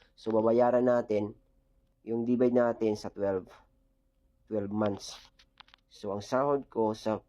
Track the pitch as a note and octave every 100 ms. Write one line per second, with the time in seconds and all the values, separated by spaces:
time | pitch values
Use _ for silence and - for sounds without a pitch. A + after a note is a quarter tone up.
0 | _ _ - A2 A2+ A#2 B2 B2 B2 A#2+
1 | A#2+ G#2+ G#2 - _ _ _ _ _ _
2 | G#2+ A#2 A#2 B2 B2 B2 A#2+ A#2 A2 G#2
3 | G#2 - G2 F#2+ F2+ - _ _ _ _
4 | _ _ _ _ _ G#2+ G2+ G#2+ G#2+ G2+
5 | - - - _ _ - - _ _ -
6 | G#2 G2+ G2+ B2+ C#3+ C#3 B2+ A2+ A2 A2+
7 | A2 G#2